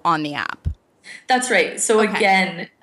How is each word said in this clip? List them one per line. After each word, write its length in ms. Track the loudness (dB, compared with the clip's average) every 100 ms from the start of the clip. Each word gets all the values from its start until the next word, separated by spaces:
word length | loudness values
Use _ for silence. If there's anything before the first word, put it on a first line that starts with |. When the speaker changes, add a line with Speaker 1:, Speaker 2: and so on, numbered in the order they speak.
| -2
Speaker 1:
on 180 | -2
the 100 | -2
app. 360 | -6 -8 -6 -8 -8 _ _ -20 -12 -2
Speaker 2:
That's 220 | -2 2
right. 300 | 2 0 -2
So 220 | 2 2
Speaker 1:
Okay. 140 | 2 2
Speaker 2:
again, 540 | 2 4 2 -4 -14 _